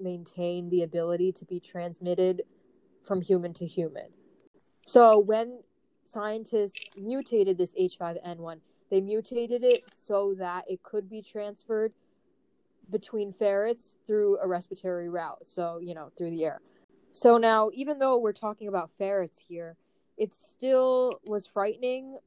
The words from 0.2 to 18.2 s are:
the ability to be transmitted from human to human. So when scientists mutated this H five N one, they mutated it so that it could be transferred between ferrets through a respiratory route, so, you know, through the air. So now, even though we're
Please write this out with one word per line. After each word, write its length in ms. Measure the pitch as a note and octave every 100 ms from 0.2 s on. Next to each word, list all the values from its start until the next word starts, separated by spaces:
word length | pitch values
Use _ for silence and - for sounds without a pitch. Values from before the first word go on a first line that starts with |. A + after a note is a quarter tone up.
| E3+ - F3 F3+ F3
the 140 | F3+
ability 480 | E3+ E3+ E3 F3 F#3
to 120 | F#3
be 140 | - F3
transmitted 840 | - F3 F3 E3+ F3+ F3 F#3 F3+ - _ _ _ _ _
from 180 | - F#3+
human 320 | F3+ F#3 F3
to 120 | E3+ E3+
human. 440 | - D#3+ - - _ _ _ _ _ _ _ -
So 320 | B3 A#3 G#3+
when 400 | G3+ A3 A#3 B3 - _ _ _
scientists 840 | - A3 G#3 A3 A3 A3+ G3+ - - -
mutated 640 | G3+ C4+ C4 A3+ G3 F3+
this 160 | F3+ -
H 200 | F3+ -
five 180 | E3+ E3+
N 140 | F3 E3+
one, 220 | E3 D#3+ _ _ -
they 100 | F#3+
mutated 640 | G3 G#3+ A3 A#3+ A#3 A#3+
it 180 | B3 A#3+ - -
so 380 | - G3+ G3+ F#3+
that 280 | F3+ F3+ -
it 140 | F#3
could 260 | - G#3+ F#3+
be 100 | G#3+
transferred 720 | G3 G#3+ G#3 G3+ - G#3+ A3 - _ _ _ _ _ _ _ _ -
between 440 | G#3 - A3 G3+
ferrets 640 | F#3 G3+ G3 A3 A#3+ - - -
through 320 | G#3 G#3 G3
a 80 | F#3+
respiratory 600 | F3 F3+ F#3+ F#3 F3 E3+
route, 320 | F3 D#3+ -
so, 380 | - - E3+ E3+
you 100 | F3
know, 200 | D#3+ C#3+ -
through 140 | E3+
the 140 | E3
air. 160 | D#3 C#3 - _ _ _ _
So 240 | - A#3+ A#3
now, 320 | A3+ A3 A3
even 240 | B3 C#4 C#4+
though 180 | C4
we're 140 | B3